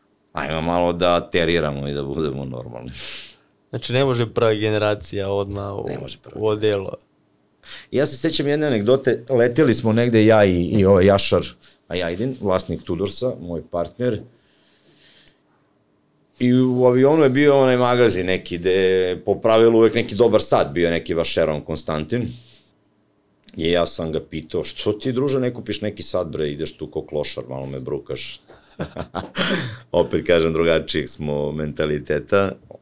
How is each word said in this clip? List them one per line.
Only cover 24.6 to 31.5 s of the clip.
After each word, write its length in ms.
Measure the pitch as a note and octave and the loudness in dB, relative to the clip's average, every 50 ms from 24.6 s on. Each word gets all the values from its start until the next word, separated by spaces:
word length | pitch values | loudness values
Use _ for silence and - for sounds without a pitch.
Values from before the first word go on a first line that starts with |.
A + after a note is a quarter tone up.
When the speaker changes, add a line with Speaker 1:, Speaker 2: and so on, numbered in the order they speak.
| - | -6
Speaker 1:
„Što 280 | - - - - G#2+ G#2+ | -6 -8 -6 -4 -4 -4
ti, 200 | - - C3 B2 | -4 -4 -4 -4
druže, 280 | B2 C#3 C#3+ C3 C3 | -2 -2 -2 -2 -2
ne 120 | B2+ B2 A#2+ | -2 -4 -4
kupiš 260 | B2 A2 G#2+ G2+ - | -6 -8 -8 -8 -6
neki 220 | G#2 G#2 G#2 - - | -6 -6 -8 -8 -12
sat, 260 | - - F#2 F2+ D#2+ | -6 -4 -4 -4 -4
bre, 200 | C#2+ D#2 D#2 D2 | -4 -4 -4 -4
ideš 260 | D2 D2 D#2 D2+ - | -4 -6 -8 -8 -8
tu 100 | - D#2 | -12 -14
ko 200 | - - D#2 D2+ | -10 -10 -10 -10
klošar, 380 | - D2+ D2 D2 - - - A#1 B1 | -6 -6 -6 -6 -6 -8 -10 -10 -10
malo 180 | C2 C2+ C2+ | -10 -10 -10
me 140 | C2+ C2+ C2 | -10 -10 -10
brukaš.” 600 | B1+ B1+ C#2+ C2+ - - C2 B1+ - - - - _ _ - - _ _ _ - | -8 -8 -8 -8 -8 -10 -10 -10 -10 -12 -14 -16 _ _ -20 -20 _ _ _ -12
<laughs> 1120 | - - - - D#2 - - - - - - - F3+ - G3 E3+ C3+ A#2+ - - - _ - | -12 -10 -10 -12 -12 -10 -10 -12 -12 -10 -6 -6 -4 -2 -2 -4 -6 -8 -12 -14 -16 _ 0
Opet 340 | F2 E2+ - - E2 - | 0 0 0 0 -4 0
kažem, 260 | - F2 E2+ E2 E2 E2 | 2 2 2 2 0 0
drugačijeg 560 | D#2+ E2 E2 E2 D#2+ D2+ - - E2 C#2 B1+ | 0 2 2 2 0 0 -2 -4 -4 -4 -6
smo 440 | - - D#2 D2 D2 D2 D2 D2 | -8 -8 -6 -4 -4 -2 -4 -4